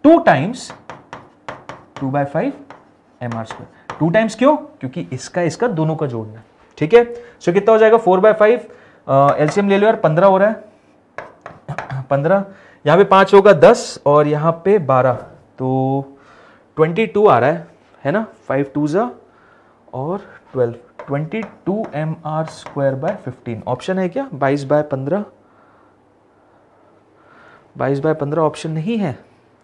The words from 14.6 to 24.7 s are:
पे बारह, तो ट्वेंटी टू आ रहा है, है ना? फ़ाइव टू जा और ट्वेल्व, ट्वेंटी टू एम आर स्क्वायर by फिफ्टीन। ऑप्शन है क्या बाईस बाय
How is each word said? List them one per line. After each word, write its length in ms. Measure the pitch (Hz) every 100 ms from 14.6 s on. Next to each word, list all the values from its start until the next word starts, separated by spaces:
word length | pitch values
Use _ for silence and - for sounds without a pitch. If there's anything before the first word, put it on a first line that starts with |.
पे 140 | 196 208
बारह, 340 | 135 131 127 117 - - _ -
तो 600 | 131 131 131 139 139 - _ - _ _ _ -
ट्वेंटी 300 | 160 175 220
टू 200 | 208 208
आ 120 | 120
रहा 120 | 131
है, 160 | 170 - _ _ _
है 80 | 139
ना? 140 | 202 220 - -
फ़ाइव 220 | 135 139
टू 120 | 147 147
जा 220 | 180 240 - _ _ _ _ _ _ _
और 300 | 127 147 196 - - _
ट्वेल्व, 220 | 131 120 113 _ - -
ट्वेंटी 360 | 143 156 220 196 - 165
टू 180 | 208 220
एम 220 | 147 156 151 151
आर 200 | 156 156
स्क्वायर 480 | - - 143 135
by 200 | 131 165 208
फिफ्टीन। 460 | 131 - 123 110 -
ऑप्शन 320 | 127 - 185
है 100 | 185
क्या 200 | 254 269
बाईस 300 | 135 135 143
बाय 180 | 135